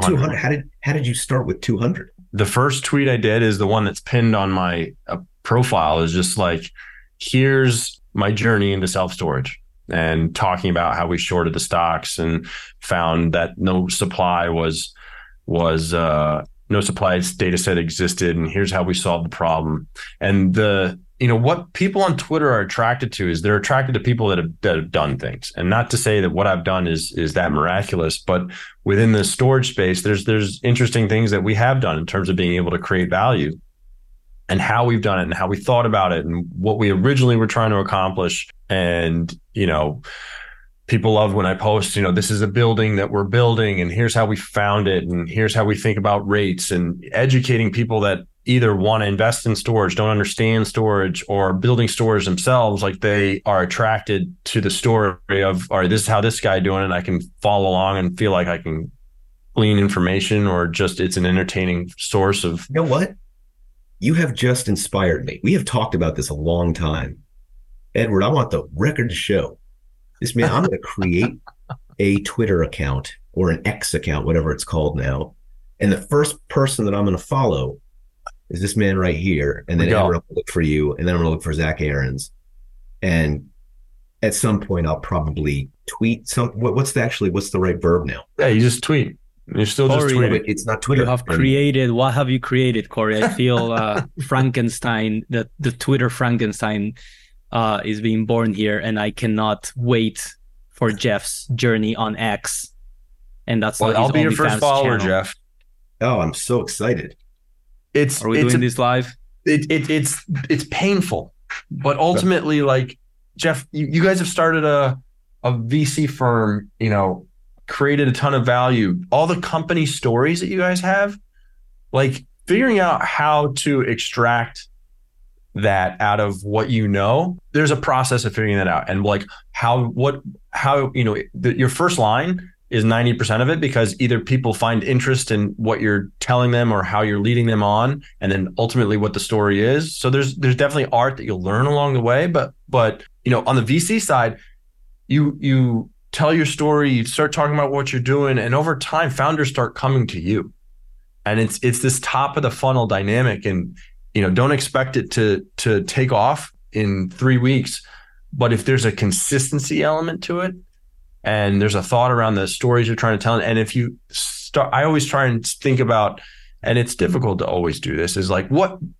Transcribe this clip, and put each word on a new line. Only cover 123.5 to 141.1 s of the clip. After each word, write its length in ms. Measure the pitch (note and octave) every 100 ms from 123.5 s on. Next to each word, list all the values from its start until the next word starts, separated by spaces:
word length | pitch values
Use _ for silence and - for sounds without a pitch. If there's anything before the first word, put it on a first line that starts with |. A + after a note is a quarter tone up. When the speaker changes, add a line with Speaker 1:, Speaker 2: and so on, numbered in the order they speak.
| C3+
Speaker 1:
to 240 | D3 C#3
extract 880 | B2 A#2 - A#2+ A#2 A#2+ A2+ - - - _ - _ _ - _ _
that 460 | G2 G2+ G2 F#2 F2+
out 200 | G#2 G#2+
of 220 | G#2 F#2+
what 240 | G2+ G#2+ A2+
you 180 | A2+ G#2
know, 520 | G2 G2+ C3+ F3+ F3+ -
there's 180 | D3 D3+
a 60 | C#3+
process 480 | - C3 B2 A#2+
of 80 | A2
figuring 240 | A2 G#2+ G2+
that 120 | F#2
out. 220 | D2+ -
And, 120 | F#2+
like, 220 | G2+ G2 - - -
how, 320 | - A#2 B2
what, 360 | A#2+ - C#3 C#3 - - -
how, 400 | - C#3+ C#3 C3
you 100 | B2+
know, 120 | A2+ G#2 -
the, 240 | - A#2 -
your 120 | B2+
first 300 | - F3 F3
line 480 | G#2+ A#2 E3+ F3+ - _ _
is 160 | A#2
ninety 280 | A2 A2+ A#2+
percent 300 | A#2 A2 A2
of 60 | C3
it, 120 | E3
because 360 | D3 B2+ A2 -
either 200 | A#2+ A#2
people 340 | - B2+ A#2+
find 300 | A2 A#2 A2+
interest 480 | F#2 B2+ C3 C3 -
in 160 | G#2+ G2+ -
what 240 | A2 A2
you're 280 | G#2+ G#2 G2 -
telling 320 | - B2 B2
them 200 | A#2+ A#2
or 120 | G#2
how 180 | F#2 G#2
you're 160 | G#2+ G#2
leading 280 | G#2 A#2+ A#2
them 180 | G#2+
on, 360 | G#2 G#2 B2+ C#3+ - -
and 100 | F#2+
then 240 | F#2+ F#2 -
ultimately 380 | A2+ B2+ G#2+ G#2
what 160 | G#2
the 60 | G2+
story 420 | - A2 G#2 G2+
is. 360 | A2+ C#3+ D#3+ -
So 120 | B2+
there's, 280 | C#3 C3+ C3
there's 180 | C3+
definitely 320 | B2 C#3+ D3 B2+
art 240 | A#2+ C3